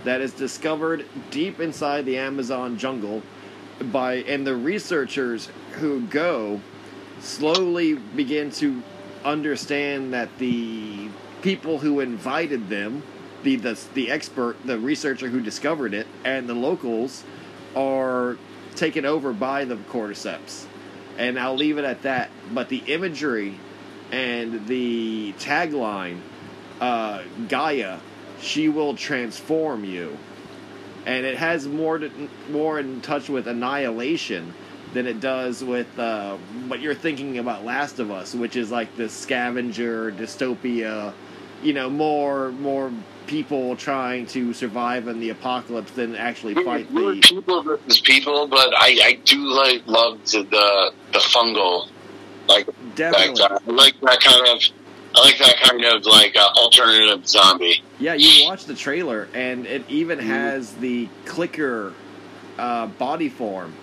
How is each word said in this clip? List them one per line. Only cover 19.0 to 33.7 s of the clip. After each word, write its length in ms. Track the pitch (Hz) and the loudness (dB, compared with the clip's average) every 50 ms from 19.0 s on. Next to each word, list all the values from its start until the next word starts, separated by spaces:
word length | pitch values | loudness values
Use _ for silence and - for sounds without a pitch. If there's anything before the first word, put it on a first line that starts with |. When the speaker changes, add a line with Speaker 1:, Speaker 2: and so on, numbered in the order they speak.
| 135 | -2
Speaker 1:
over 280 | 139 151 160 139 135 | 0 -2 -2 -2 -4
by 320 | 113 101 127 131 139 139 139 | -4 -4 -4 -4 -2 -4 -4
the 120 | 123 120 | -4 -8
cordyceps. 880 | 104 101 - - 120 107 104 101 - - 104 85 - - - - - - - - - - - - - - - - - | -10 -10 -8 -6 -6 -6 -6 -8 -8 -10 -10 -10 -10 -14 -16 -18 -16 -18 -18 -18 -18 -20 -18 -18 -18 -18 -16 -8 -4
And 200 | 117 127 123 127 | -4 -4 -2 -2
I'll 160 | 123 131 131 | -4 -4 -2
leave 220 | 131 151 151 151 147 | 0 0 0 0 0
it 60 | 143 | -2
at 180 | 135 120 - | -4 -6 -4
that. 280 | - 135 131 123 113 - - - - 98 | -4 -2 -2 -2 -4 -6 -10 -18 -14 -8
But 160 | 113 139 147 - | -6 -6 -4 -4
the 120 | 131 123 - | -6 -6 -4
imagery 680 | 120 147 170 190 185 156 123 147 147 120 110 101 98 98 - - - - - - - - - - - | -4 -4 -4 -4 -6 -6 -4 -4 -2 -2 -2 -4 -6 -8 -12 -18 -20 -20 -20 -20 -18 -18 -18 -12 -8
and 560 | - 131 131 123 120 120 117 113 113 110 104 | -6 -4 -4 -4 -4 -4 -6 -6 -8 -8 -4
the 680 | 110 131 127 123 120 117 117 113 110 110 110 107 101 98 - | -4 -2 -2 -2 -2 -2 -2 -2 -4 -4 -6 -6 -8 -10 -10
tagline, 800 | - - 143 165 180 160 147 139 117 107 104 98 92 90 87 90 98 - - - - - - - - - - - | -6 -4 -2 -2 -2 -2 -4 -4 -4 -4 -4 -6 -8 -8 -10 -12 -14 -16 -18 -18 -18 -18 -18 -18 -18 -20 -8 -4
uh, 420 | 127 123 120 113 113 107 104 95 90 90 92 101 117 104 | -2 -2 -2 -2 -2 -4 -6 -8 -12 -14 -10 -10 -6 -4
Gaia, 500 | 135 131 151 156 143 127 107 95 92 85 - - - - - - - - | -2 -2 0 0 -2 -2 -4 -6 -10 -12 -14 -20 -20 -20 -20 -20 -18 -12
she 260 | - - - 147 156 156 | -8 -6 -2 0 0 2
will 260 | 147 156 151 147 123 | 2 0 -2 -2 -4
transform 880 | - - - 147 127 123 113 104 - - - 156 160 160 156 131 110 101 | -6 -6 -4 -4 -4 -4 -6 -10 -14 -4 -2 -2 0 0 -2 -4 -6 -8
you. 340 | 98 92 87 87 76 71 76 76 - - - - - - - - - - - - - - - - | -8 -8 -8 -8 -10 -12 -14 -16 -18 -20 -20 -18 -20 -18 -20 -20 -20 -20 -18 -18 -18 -18 -12 -8
And 180 | 110 127 127 127 | -6 -4 -4 -4
it 140 | 135 127 123 | -4 -4 -2
has 280 | 165 165 170 156 139 | 0 0 0 -2 -2
more 320 | - 143 156 160 160 160 160 | -6 -4 -2 -2 -2 -2 -4
to, 120 | 151 147 - 135 147 143 - - - - | -6 -8 -10 -12 -14 -14 -14 -16 -12 -6
more 280 | 151 147 156 156 156 151 | -4 -2 -2 -2 -2 -4
in 220 | 139 131 131 120 | -6 -6 -8 -10
touch 280 | - 143 156 143 127 - | -6 -4 -4 -4 -4 -4
with 160 | 143 131 101 | -4 -4 -4
Annihilation 1080 | 120 120 117 123 127 | -4 -4 -4 -4 -4